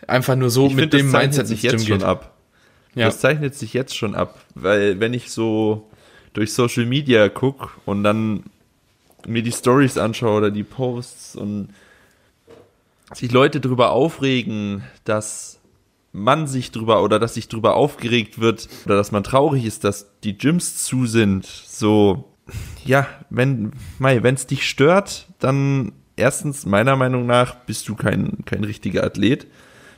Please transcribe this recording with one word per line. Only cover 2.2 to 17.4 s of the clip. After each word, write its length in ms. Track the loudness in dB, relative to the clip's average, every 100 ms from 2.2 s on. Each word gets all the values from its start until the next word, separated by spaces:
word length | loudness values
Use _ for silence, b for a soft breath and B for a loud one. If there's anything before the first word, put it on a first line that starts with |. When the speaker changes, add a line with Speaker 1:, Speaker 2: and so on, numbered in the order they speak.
| -6 _ _ b b b b 0
Speaker 1:
Ja. 100 | 0
Speaker 2:
Das 120 | 2
zeichnet 340 | 0 0 -4 -6
sich 180 | -6
jetzt 240 | -4 -4 -6
schon 180 | -4 -2
ab, 240 | -4 -6 _ -4
weil 460 | 0 2 2 0
wenn 120 | -2
ich 160 | -4 -8
so 600 | -4 0 0 0 -2 -6 b b b b
durch 220 | -4 -2
Social 320 | 0 0 0 -2
Media 420 | -2 4 4 4
guck 500 | 2 -4 -4 -16 -12
und 200 | -6 0 0
dann 380 | 0 -2 -4 -8 _ _ _ _ _ _ _ -6
mir 160 | -4
die 80 | -4
Stories 460 | -2 2 4 4 2
anschaue 400 | -2 -2 0 2
oder 120 | 0
die 140 | -2
Posts 720 | -8 -6 -6 -6 -12 -20 -20 -12
und 340 | -8 -8 -10 b b b b b b _ _ -20 _ _ _ _ _
sich 180 | -10 2
Leute 280 | 4 4 0
drüber 320 | -2 0 2
aufregen, 920 | 2 0 -2 -2 -2 -2 -6 -6 -8 -12 B
dass 560 | -4 -4 -4 -14 -16 -20 _ _ _ _ _
man 360 | -4 0 0 -2
sich 240 | -6 -6
drüber 320 | -6 2 2
oder 160 | 4 2
dass 140 | 0
sich 140 | -4